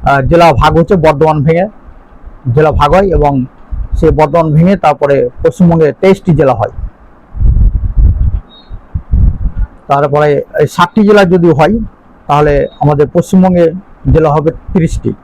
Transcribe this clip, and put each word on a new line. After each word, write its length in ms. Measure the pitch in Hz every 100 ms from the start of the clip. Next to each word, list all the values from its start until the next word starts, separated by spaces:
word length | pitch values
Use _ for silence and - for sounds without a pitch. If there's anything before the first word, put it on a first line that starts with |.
আহ, 180 | - 139
জেলা 320 | 127 170 170
ভাগ 240 | 127 156 156
হচ্ছে 180 | 165 196
বর্ধমান 480 | 156 147 156 151
ভেঙে 240 | 139 165 196 - - - - - - - 135
জেলা 200 | 120 156
ভাগ 220 | 135 147
হয় 140 | 175 196
এবং 380 | 156 143 143 127 - - - - -
সে 160 | 160
বর্ধমান 420 | 143 156 165 160
ভেঙে 220 | 151 170 196
তারপরে 540 | 156 147 143 139 127 -
পশ্চিমবঙ্গে 480 | 165 - 175 165 156
তেইশটি 400 | 139 190 190 -
জেলা 200 | 147 139
হয়। 200 | 123 104 - - - - - _ - - - - - - - - - - - - - - - - - - - - - - - - - -
তারপরে 560 | 139 147 147 151 143 - -
এই 80 | 147
ষাটটি 340 | - 175 - 208
জেলা 160 | 208
যদি 260 | 190 180 170
হয়, 220 | 147 160 226 220 - _ - -
তাহলে 400 | 143 151 143 139 -
আমাদের 280 | 143 147 147
পশ্চিমবঙ্গে 520 | 175 170 185 185 180 165 180 - - 139
জেলা 180 | 139 156
হবে 220 | 151 151 - -
তিরিশটি। 400 | 185 160 - 113 101